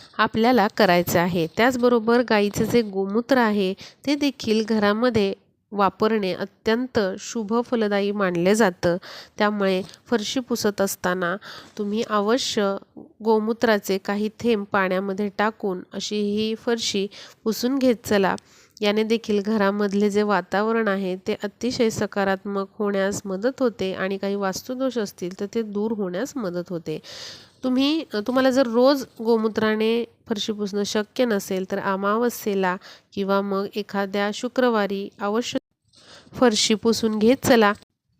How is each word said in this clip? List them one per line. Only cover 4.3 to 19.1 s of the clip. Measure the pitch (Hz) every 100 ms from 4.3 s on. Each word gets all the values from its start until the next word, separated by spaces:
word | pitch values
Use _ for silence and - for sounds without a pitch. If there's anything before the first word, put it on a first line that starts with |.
| - 226 214 220
घरामध्ये | 220 202 214 247 220 196 196 _ _ _
वापरणे | 202 190 - 220 220 190
अत्यंत | 175 196 _ - 233 254 247 190 202
शुभ | - 233 202 233 240
फलदायी | 233 208 202 202
मानले | 208 185 175 180 214
जातं. | 208 180 175 175 - - - -
त्यामुळे | 208 208 190 185 - - -
फरशी | 233 208 269
पुसत | 240 233 214 202
असताना | 196 - 185 185 175 190 - - - -
तुम्ही | 202 214 226
अवश्य | 214 202 254 - 233 202 196 - - - -
गोमूत्राचे | 220 214 214 226 233 208 - 190
काही | - 202 214 -
थेंब | 233 214 202
पाण्यामध्ये | 208 185 185 196 190 208 -
टाकून | 214 214 202 185 -
अशी | 196 - 208
ही | 208 208 220 220
फरशी | - 233 - 202 196 - - -
पुसून | 220 202 247 269
घेत | 254 220
चला. | - 208 185 190 - - _ -
याने | 208 214
देखील | 220